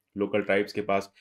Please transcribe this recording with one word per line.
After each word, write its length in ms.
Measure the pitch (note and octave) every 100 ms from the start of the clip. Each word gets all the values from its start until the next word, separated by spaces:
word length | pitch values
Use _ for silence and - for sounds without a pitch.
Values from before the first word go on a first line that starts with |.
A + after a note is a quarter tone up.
| _ G2
लोकल 260 | G2+ G#2
ट्राइब्स 300 | G2 G2 G#2
के 80 | -
पास, 320 | G2 G2 - _